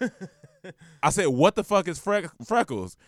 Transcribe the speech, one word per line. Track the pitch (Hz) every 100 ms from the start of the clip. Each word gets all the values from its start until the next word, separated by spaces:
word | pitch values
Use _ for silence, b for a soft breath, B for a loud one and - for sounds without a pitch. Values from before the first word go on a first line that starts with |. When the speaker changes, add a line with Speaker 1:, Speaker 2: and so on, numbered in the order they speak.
Speaker 1:
<laughs> | 247 - 190 _ - _ 185 - - -
Speaker 2:
I | 151
said, | 202 165
"What | 127 180 220
the |
fuck | - 202 175
is | 151
freck-, | 202 208 170 - 120
freckles?" | 233 - 113 92 -